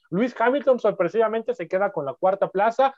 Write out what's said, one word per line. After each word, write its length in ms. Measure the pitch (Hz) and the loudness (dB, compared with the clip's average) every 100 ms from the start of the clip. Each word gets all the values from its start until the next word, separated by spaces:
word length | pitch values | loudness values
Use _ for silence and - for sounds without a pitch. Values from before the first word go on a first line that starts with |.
| _ | _
Lewis 240 | 175 247 - | -2 -2 0
Hamilton 420 | 233 277 262 240 | 0 2 2 2
sorpresivamente 760 | 214 185 170 214 220 220 220 | 2 0 -2 2 0 0 -6
se 140 | 240 165 | -8 -4
queda 240 | 185 196 | -2 -2
con 120 | 170 | -2
la 100 | 139 | -6
cuarta 340 | 127 185 196 180 | -2 0 0 -2
plaza, 460 | 190 220 226 269 | 0 0 2 0